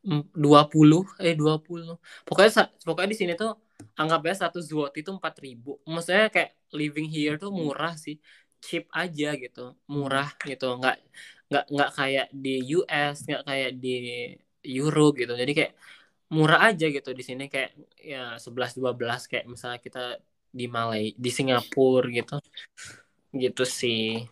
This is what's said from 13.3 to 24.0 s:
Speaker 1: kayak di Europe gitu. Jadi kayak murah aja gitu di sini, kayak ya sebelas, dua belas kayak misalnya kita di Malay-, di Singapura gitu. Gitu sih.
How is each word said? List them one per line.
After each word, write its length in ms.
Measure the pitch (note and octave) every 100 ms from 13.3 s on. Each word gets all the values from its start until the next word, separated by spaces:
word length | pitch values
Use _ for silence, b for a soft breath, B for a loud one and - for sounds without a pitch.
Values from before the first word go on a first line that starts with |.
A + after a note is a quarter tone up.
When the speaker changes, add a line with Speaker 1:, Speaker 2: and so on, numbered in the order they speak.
| C#3 -
Speaker 1:
kayak 220 | C3+ C3 B2+
di 60 | B2+ B2 B2 A#2+ A#2+ - _ _ D3
Europe 480 | C3 D3+ D3+ D3+ C#3
gitu. 100 | A#2+ A#2+
Jadi 100 | B2 D3
kayak 140 | C3+ _ b b b b _ D#3
murah 240 | D#3+ D#3 G#3+
aja 180 | F3 D#3+ C#3
gitu 140 | C3 B2+
di 40 | B2
sini, 160 | B2+ C#3
kayak 180 | C#3 B2+ D3 - _ -
ya 60 | C3+ B2 A#2
sebelas, 280 | - A#2+ B2 -
dua 120 | B2+ A#2+
belas 220 | A#2 B2 -
kayak 160 | B2 A#2+
misalnya 280 | A#2+ B2 A#2+ B2+
kita 140 | B2 B2 A#2 _ _ _ B2+
di 60 | A#2+ A#2
Malay-, 380 | A#2 A2 G#2+ A#2
di 60 | B2 A#2+
Singapura 680 | C3+ B2 - - C3 B2+ B2 A#2+
gitu. 160 | A2+ C#3+ _ B B - B B B _ _ C3+
Gitu 200 | B2+ - B2+ -
sih. 480 | B2 A2+